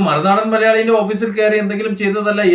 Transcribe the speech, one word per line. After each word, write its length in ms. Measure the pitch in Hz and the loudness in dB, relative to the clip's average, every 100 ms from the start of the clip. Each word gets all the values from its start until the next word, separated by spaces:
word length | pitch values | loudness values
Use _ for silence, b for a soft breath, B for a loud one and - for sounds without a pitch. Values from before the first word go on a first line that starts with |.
| 185 | 2
മറുനാടൻ 400 | 147 185 208 220 | 0 2 0 0
മലയാളിയുടെ 400 | 220 220 220 226 220 | 0 2 2 2 0
ഓഫീസിൽ 300 | 202 208 226 208 | 0 -4 -4 0
കയറി 200 | 214 214 | 0 0
എന്തെങ്കിലും 320 | 196 202 220 202 | -2 -4 -6 -4
ചെയ്തതല്ല 400 | 202 208 208 208 202 | -2 -2 -2 0 2